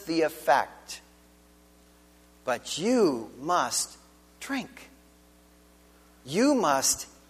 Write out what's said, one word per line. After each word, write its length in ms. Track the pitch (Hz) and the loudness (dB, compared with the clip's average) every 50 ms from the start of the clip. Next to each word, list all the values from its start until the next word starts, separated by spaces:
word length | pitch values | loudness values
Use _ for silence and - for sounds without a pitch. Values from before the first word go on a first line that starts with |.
| - | -6
the 160 | - 165 160 | -4 0 0
effect. 800 | 160 147 - - - - 147 131 101 - - - - - - - - _ _ _ _ _ _ _ _ _ _ _ _ _ _ _ _ _ _ _ _ _ _ _ _ _ _ _ _ | 0 0 -2 -2 0 2 2 2 2 0 -6 -16 -18 -16 -16 -16 -18 _ _ _ _ _ _ _ _ _ _ _ _ _ _ _ _ _ _ _ _ _ _ _ _ _ _ _ _
But 340 | - 123 113 - - - - | -4 -4 -4 -4 -8 -8 -4
you 540 | 165 226 254 247 214 165 135 117 110 107 113 120 | 0 2 4 4 4 4 2 0 -4 -10 -14 -10
must 580 | 131 160 180 170 139 120 113 - - - - - - - _ _ _ _ - _ | -4 0 0 2 2 0 -2 -4 -4 -6 -10 -16 -20 -20 _ _ _ _ -20 _
drink. 520 | - - 277 262 196 - - - - - - - - - - _ _ _ _ _ _ _ _ _ _ - _ _ - - - - - - - - - | -10 -6 -6 -6 -6 -8 -12 -20 -20 -20 -20 -20 -20 -20 -20 _ _ _ _ _ _ _ _ _ _ -20 _ _ -20 -20 -20 -20 -20 -20 -20 -20 -14
You 300 | 127 139 190 247 285 302 | -6 0 2 2 4 4
must 540 | 254 190 151 139 135 135 - - - - - - - - _ | 4 2 2 2 2 2 0 -2 -2 -6 -12 -20 -20 -18 _